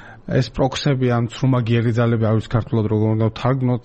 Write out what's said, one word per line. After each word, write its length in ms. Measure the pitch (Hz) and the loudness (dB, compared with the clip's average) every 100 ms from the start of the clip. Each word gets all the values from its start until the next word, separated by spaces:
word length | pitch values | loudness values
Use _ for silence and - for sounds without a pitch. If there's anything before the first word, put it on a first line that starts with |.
| - - - | -20 -18 -4
ეს 200 | 131 120 | -2 -2
პროქსები, 580 | - 131 - 151 131 127 | -2 -2 -2 -2 0 0
ამ 160 | 120 117 | 0 -2
ცრუმა 320 | - 131 127 | -2 0 2
გიერი 340 | 113 117 117 | 2 0 2
ძალები, 320 | 117 117 117 | 0 2 2
არ 100 | 110 110 | 2 0
ვიცი 140 | - | 0
ქართულად 340 | 117 - 113 107 | -2 0 -2 0
როგორ 220 | 107 110 | 0 2
უნდა 160 | 110 110 | 2 0
ვთარგმნოთ, 580 | 113 123 135 127 123 | 0 -2 0 0 -2